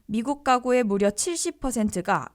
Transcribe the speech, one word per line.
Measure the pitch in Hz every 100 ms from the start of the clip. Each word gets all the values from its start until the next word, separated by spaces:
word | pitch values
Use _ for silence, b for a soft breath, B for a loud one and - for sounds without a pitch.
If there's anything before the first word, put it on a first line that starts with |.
| -
미국 | 214 240 285
가구의 | - 254 247 247
무려 | 220 202 202
칠십 | 202 370 330 339 320
퍼센트가 | 269 240 214 185 180 175 -